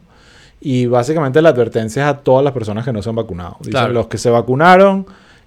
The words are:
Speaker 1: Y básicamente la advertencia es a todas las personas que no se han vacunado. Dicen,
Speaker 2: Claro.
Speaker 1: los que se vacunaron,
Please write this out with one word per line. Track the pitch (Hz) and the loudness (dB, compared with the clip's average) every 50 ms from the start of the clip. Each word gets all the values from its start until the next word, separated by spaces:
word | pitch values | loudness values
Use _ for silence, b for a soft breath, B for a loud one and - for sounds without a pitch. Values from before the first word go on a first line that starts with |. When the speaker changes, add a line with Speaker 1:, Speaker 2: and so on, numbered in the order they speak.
| _ b b b b b b b b b b b | _ b b b b b b b b b b b
Speaker 1:
Y | - 156 127 127 123 | -8 -4 -2 -2 0
básicamente | 120 123 120 120 127 160 165 151 131 127 156 160 | 0 0 0 0 0 -2 -2 -2 0 2 4 4
la | 165 | 4
advertencia | 147 123 117 110 - 113 110 110 110 135 143 | 4 2 0 -2 -2 -4 -6 -4 -4 -4 -2
es | 147 | -2
a | 143 131 | -4 -2
todas | - - 131 135 143 | 0 2 2 2 2
las | 143 135 | 0 -2
personas | 127 110 107 104 107 120 | -4 -6 -6 -6 -6 -6
que | 139 123 | -6 -6
no | 107 95 | -6 -6
se | 113 | -6
han | 113 | -6
vacunado. | 113 110 101 90 87 87 87 - - | -6 -6 -8 -10 -12 -12 -14 -16 -16
Dicen, | - - 123 | -12 -6 -4
Speaker 2:
Claro. | 135 120 107 120 | -2 -2 0 -2
Speaker 1:
los | 117 110 | -2 -4
que | - - 107 | -4 -6 -4
se | - 123 | 0 0
vacunaron, | 117 117 113 117 127 135 160 180 185 185 196 196 196 196 190 b b b b b b b b | 2 2 0 0 0 2 4 6 6 6 6 4 2 0 -6 b b b b b b b b